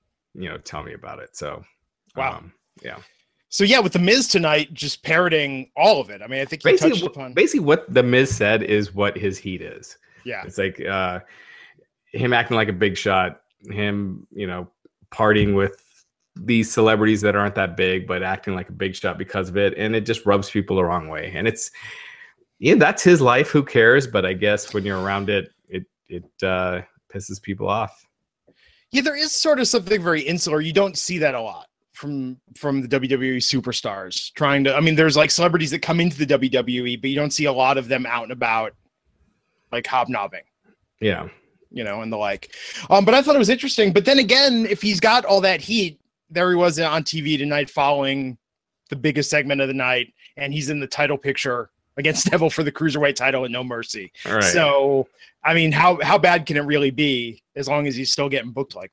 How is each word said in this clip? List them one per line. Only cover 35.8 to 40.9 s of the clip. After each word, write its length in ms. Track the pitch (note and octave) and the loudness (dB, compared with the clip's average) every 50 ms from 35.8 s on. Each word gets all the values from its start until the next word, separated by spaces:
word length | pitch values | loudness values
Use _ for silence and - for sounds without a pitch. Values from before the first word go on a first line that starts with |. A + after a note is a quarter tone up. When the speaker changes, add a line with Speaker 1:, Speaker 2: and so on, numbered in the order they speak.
Speaker 2:
come 180 | - - E3 E3+ | -2 -2 0 2
into 180 | E3+ F3 C#3 C3+ | 0 0 0 -2
the 80 | D3+ | 0
W 240 | C3+ C#3+ C#3 C3 C3 | 0 2 2 2 2
W 360 | C3 B2+ A#2+ B2 B2 B2 B2 | 0 0 0 -2 -2 -4 -4
E, 100 | B2 B2 | -4 -6
but 140 | A2+ A#2 C3+ | -6 -6 -4
you 60 | C3+ | -2
don't 160 | C#3+ D3 D3 | -2 -2 -2
see 140 | - - D3+ | -2 -2 -2
a 60 | C#3+ | 0
lot 260 | C3 B2+ C3 C3 C#3 C3+ | 0 2 2 2 2 0
of 100 | B2 A#2 | -2 -2
them 160 | C3 B2+ B2+ | -4 -4 -4
out 180 | A#2 A#2+ A#2+ A#2 | -4 -6 -6 -6
and 80 | A2 | -8
about, 420 | B2+ A#2+ B2 A#2 A2+ A2+ A2 G#2+ - _ _ _ _ _ _ _ _ _ _ _ _ _ _ _ _ _ _ _ | -8 -4 -2 -2 -2 -2 -2 -4 -8 _ _ _ _ _ _ _ _ _ _ _ _ _ _ _ _ _ _ _
like, 140 | - A#2+ A#2 - | -8 -8 -4 -2
hobnobbing. 560 | - B2+ A#2+ B2 B2 G#2+ G2+ F#2+ F#2+ F2 - _ _ _ _ _ _ _ _ _ | -2 -2 -2 -2 -4 -6 -6 -8 -10 -14 -20 _ _ _ _ _ _ _ _ _